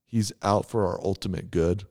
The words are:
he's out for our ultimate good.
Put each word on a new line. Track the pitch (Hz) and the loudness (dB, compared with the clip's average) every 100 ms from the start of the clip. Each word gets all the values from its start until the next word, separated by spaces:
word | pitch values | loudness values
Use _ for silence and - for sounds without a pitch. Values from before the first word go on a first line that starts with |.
| _ | _
he's | 117 101 - | -2 -2 -2
out | 101 104 - | 2 2 2
for | 113 92 | 0 0
our | - | 0
ultimate | 95 95 95 90 87 | -2 -2 -4 -6 -4
good. | 87 82 98 98 | 0 2 0 -4